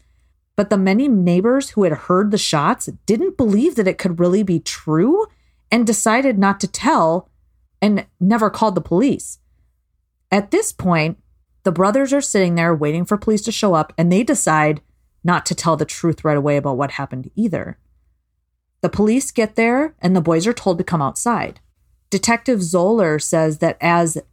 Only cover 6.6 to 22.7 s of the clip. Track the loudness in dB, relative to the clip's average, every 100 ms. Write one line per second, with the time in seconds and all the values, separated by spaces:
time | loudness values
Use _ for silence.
6.6 | -6 -4 0 2 2 0 -6 _ _ _
7.6 | _ -2 0 0 -4 -2 0 2 0 0
8.6 | 0 0 0 0 2 -2 -6 -18 _ _
9.6 | _ _ _ _ _ _ -4 -2 0 -2
10.6 | -2 -4 0 0 0 -4 _ _ _ _
11.6 | -2 2 2 2 2 0 0 0 2 2
12.6 | 2 2 0 -2 -2 -2 0 -2 -2 -2
13.6 | 2 2 0 0 2 2 0 0 2 2
14.6 | 2 -2 _ _ _ _ -2 -2 -2 -4
15.6 | -2 0 -2 -4 -4 -2 0 0 0 0
16.6 | -2 -4 -4 -6 -10 -10 -10 -4 -4 -4
17.6 | -8 -14 _ _ _ _ _ _ _ _
18.6 | _ _ -4 0 0 0 -2 -2 -2 0
19.6 | 0 0 -2 -2 0 2 2 0 0 -2
20.6 | -2 -2 -2 -2 -2 -4 -4 -4 -4 -12
21.6 | _ _ _ _ -8 -4 -2 -2 0 -2
22.6 | 0